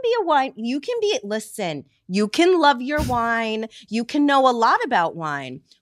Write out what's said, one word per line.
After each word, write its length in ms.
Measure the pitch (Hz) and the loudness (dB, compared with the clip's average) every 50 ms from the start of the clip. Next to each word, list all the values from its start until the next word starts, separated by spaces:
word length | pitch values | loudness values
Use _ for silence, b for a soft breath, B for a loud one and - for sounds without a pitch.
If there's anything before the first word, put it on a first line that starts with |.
| 508 | -2
be 80 | 453 480 466 | -2 0 0
a 40 | 381 | 0
wine. 280 | 330 302 277 262 269 - | 2 2 2 0 -2 -6
You 240 | 202 226 233 262 294 | -8 -6 -6 -6 -6
can 160 | 294 - 494 466 | -4 -6 -4 -2
be, 200 | 427 403 427 - - | 0 0 -2 -2 -4
listen, 640 | 202 214 220 220 - - - 196 170 151 143 - _ _ _ _ | -6 -6 -6 -8 -8 -8 -8 -6 -6 -6 -8 -10 _ _ _ _
you 200 | - 180 202 214 | -4 -2 0 0
can 320 | 208 - - 339 359 370 330 | 0 2 2 4 4 4 4
love 220 | 302 285 277 240 | 4 4 4 2
your 200 | 254 269 294 302 302 | 0 -4 -4 -2 -2
wine. 640 | 254 247 233 233 233 233 226 226 220 220 220 226 220 B B B B | -2 -2 -2 0 0 -2 -2 -2 -4 -4 -6 -6 -8 B B B B
You 140 | 208 226 233 | -6 -6 -4
can 200 | - - 294 294 | -2 0 2 2
know 220 | 285 277 269 262 262 | 4 4 6 4 4
a 20 | |
lot 280 | 240 233 226 240 359 427 392 | 4 4 4 2 2 2 0
about 320 | 277 247 180 170 165 - | 0 2 2 2 0 -2
wine. 460 | 165 160 151 143 139 135 127 127 127 _ b b b | -6 -6 -6 -6 -6 -8 -10 -12 -14 _ b b b